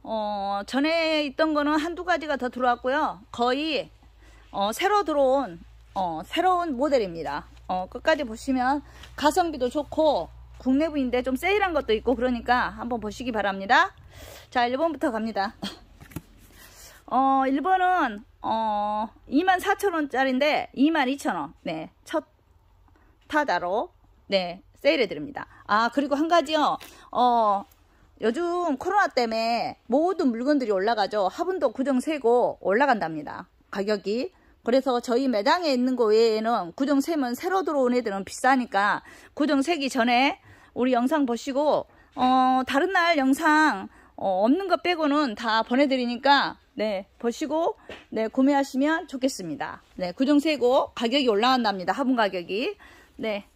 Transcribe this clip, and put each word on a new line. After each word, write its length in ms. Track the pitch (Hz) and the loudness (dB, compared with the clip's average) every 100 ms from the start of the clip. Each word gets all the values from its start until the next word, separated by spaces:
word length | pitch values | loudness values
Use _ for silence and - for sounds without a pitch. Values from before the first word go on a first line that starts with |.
어, 600 | 254 220 208 208 196 202 208 | -6 -6 -4 -4 -4 -4 -4
전에 600 | 254 302 330 320 311 294 | -2 0 0 0 0 -2
있던 280 | 254 320 | -2 0
거는 220 | 294 294 311 | 0 0 0
한두 300 | 320 339 359 | -2 -6 -2
가지가 320 | 339 311 277 | -2 -2 -4
더 100 | 254 | -4
들어왔고요. 720 | 240 247 240 254 285 262 175 - | 0 0 0 -2 -2 -2 -6 -14
거의, 560 | - 240 269 311 254 160 - - _ - - - | -2 0 0 -2 -4 -6 -16 -20 _ -20 -20 -12
어, 200 | - 202 | -4 -4
새로 320 | 226 381 415 | 0 2 2
들어온, 560 | 320 294 269 277 233 170 - - - | 2 2 4 2 -2 -10 -18 -20 -10
어, 280 | 196 180 160 180 | -6 -4 -6 -6
새로운 520 | 320 359 359 349 240 | 0 2 2 0 -2
모델입니다. 680 | 294 262 196 165 139 147 - - - | 0 0 0 -6 -8 -8 -10 -20 -8
어, 200 | 185 190 | -6 -6
끝까지 340 | - - 302 | -4 -2 0
보시면 580 | 254 220 - 262 247 285 - - - - | -2 -8 -4 -2 0 -2 -6 -20 -18 0
가성비도 540 | 294 370 339 294 247 | 0 2 -2 -2 -4
좋고 580 | 294 285 - 311 220 156 - - - | -4 -4 2 2 2 -4 -14 -20 -8
국내분인데 640 | 254 269 320 294 254 247 | 0 0 0 -2 -2 -2
좀 120 | 254 254 | -2 -2
세일한 380 | 349 415 392 | 0 2 2
것도 180 | 302 254 214 | -2 0 -2
있고 200 | 220 240 | 0 0
그러니까 540 | 254 240 233 247 180 | -2 -2 0 0 0
한번 320 | 214 233 240 | -6 -8 -6
보시기 320 | 208 202 247 | -8 -8 -6
바랍니다. 600 | 226 196 190 196 269 370 - - - - - - | -4 -4 -4 2 2 2 -4 -20 -20 -20 -20 -6
자, 160 | 254 240 | -2 0
일 100 | 262 | 0
번부터 340 | 330 285 320 | -2 -2 -4
갑니다. 420 | 220 220 202 196 - 196 - - - - - - - - - - - - - - | -2 -4 -4 -6 -6 -14 -14 -20 -20 -14 -14 -14 -20 -20 -20 -20 -20 -20 -20 -2
어, 360 | 240 269 269 269 | 0 2 2 2
일 160 | 269 | 0
번은, 640 | 339 370 359 359 269 208 - _ | 2 2 4 2 0 -4 -16 _
어, 680 | - 220 220 208 208 214 220 - - | -4 -2 -2 -2 -2 -4 -6 -10 -2
이만 320 | 269 370 370 | 2 2 2
사천 340 | 392 392 403 | 2 0 0
원짜리인데 760 | 330 285 240 269 254 294 214 - | 0 -2 0 0 2 2 0 -2
이만 340 | - 285 320 254 | 0 2 2 0
이천 260 | 277 - 180 | -2 -4 -4
원. 180 | 139 - | -8 -10
네, 300 | - 160 160 _ | -10 -10 -12 _
첫 220 | - 311 - _ _ _ _ _ _ _ _ _ _ | -6 -6 -6 _ _ _ _ _ _ _ _ _ _
타자로, 640 | 302 285 175 175 208 339 _ _ _ _ | -2 0 0 0 -2 -4 _ _ _ _
네, 380 | 196 175 180 _ _ | -2 -2 -10 _ _
세일해드립니다. 680 | 277 311 202 160 143 - - - - | 0 2 0 -2 -10 -12 -14 -16 0
아, 240 | 208 233 | 0 2
그리고 220 | 285 269 277 | 0 -2 -2
한 120 | 320 | 2
가지요. 520 | 349 285 311 247 156 - - - | 2 2 0 0 -2 -10 -20 -8
어, 540 | - 247 240 214 196 - _ _ _ _ _ | 0 2 4 2 0 -4 _ _ _ _ _
요즘 560 | 220 254 349 359 339 269 | -2 -2 -4 -2 -2 -4
코로나 300 | 359 403 349 | -2 0 2
때문에 680 | 277 233 220 226 233 156 - - | 0 -2 -2 -2 -2 -4 -10 -2
모든 440 | 262 339 381 285 | 2 2 2 0
물건들이 420 | 226 254 294 233 | 0 0 0 0
올라가죠. 560 | 190 202 220 196 208 190 | 0 0 0 -2 0 -2
화분도 440 | - 349 381 269 | -2 -6 -2 -2
구정 280 | 220 269 254 | -2 -2 0
세고 580 | 285 302 226 247 185 - | -2 -2 2 2 2 -2
올라간답니다, 840 | - 208 285 226 160 156 - - 185 _ _ | 0 2 2 2 -2 -8 -10 -14 -16 _ _
가격이. 640 | 208 196 208 196 226 370 _ _ _ | -6 -4 -4 -4 -6 -6 _ _ _
그래서 360 | - 262 269 240 | 0 0 2 -2
저희 280 | 240 240 269 | 0 0 0
매장에 440 | 208 208 339 330 | 0 2 2 2
있는 240 | 254 254 247 | 0 0 2
거 100 | 220 | 4
외에는 640 | 214 233 220 220 233 175 | 4 4 2 0 -2 -4
구정 280 | - 269 277 | -4 0 0
세면 360 | 277 330 247 240 | 0 -2 -2 -4
새로 280 | 359 381 | -2 -2
들어온 300 | 359 294 247 | 0 0 2
애들은 300 | 247 233 196 | 0 -2 -6
비싸니까 800 | 190 - 254 269 240 196 202 175 - - - - | -8 -2 2 2 2 0 0 -2 -6 -20 -20 -2
구정 260 | 294 285 | 0 2
세기 260 | 269 339 269 | 0 -2 -2
전에 520 | 269 233 240 277 381 - - - | 0 2 4 2 0 -14 -20 -14
우리 200 | - 254 | -2 0
영상 340 | 240 254 311 269 | 2 2 2 0
보시고, 580 | 233 - 262 302 185 - - _ - | -2 -2 0 2 0 -2 -16 _ 0
어, 460 | 254 262 254 262 254 | 2 4 4 2 0
다른 260 | 269 359 | 0 2
날 260 | 381 339 320 | 2 4 4
영상, 720 | 262 277 320 302 311 196 208 - - - | 2 2 4 6 4 0 -8 -18 -20 -6
어, 280 | 190 185 220 | -2 2 4
없는 220 | 330 392 | 2 2
거 100 | 339 | 0
빼고는 580 | 349 349 302 294 285 208 | 0 0 0 2 0 -2
다 280 | 226 220 | 0 0
보내드리니까, 920 | 220 254 285 262 240 240 - 277 214 - _ - | 2 2 4 2 -2 0 4 4 2 -6 _ -6
네, 300 | 214 190 196 _ | -4 -4 -10 _
보시고, 580 | 240 233 294 311 359 - - - - | -6 -4 -4 0 -2 -4 -16 -20 -10
네, 180 | - 220 | -6 -2
구매하시면 800 | - 269 277 277 254 294 330 349 | 2 4 4 0 0 0 0 -4
좋겠습니다. 760 | 269 269 - 175 139 156 - _ - | -4 -4 -4 -8 -8 -8 -10 _ -8
네, 160 | 180 | -8
구정 280 | 180 269 294 | -2 2 4
세고 540 | 311 294 240 269 - - | 2 0 2 2 0 -4
가격이 320 | 233 277 247 | 0 2 2
올라간답니다, 640 | 202 240 262 220 196 175 | 2 4 2 0 -2 -2
화분 220 | 190 254 247 | 0 0 2
가격이. 600 | 208 180 175 190 311 403 - - - - | 0 -2 -6 -4 -4 -8 -20 -20 -20 -10
네. 280 | 220 208 - | -6 -6 -10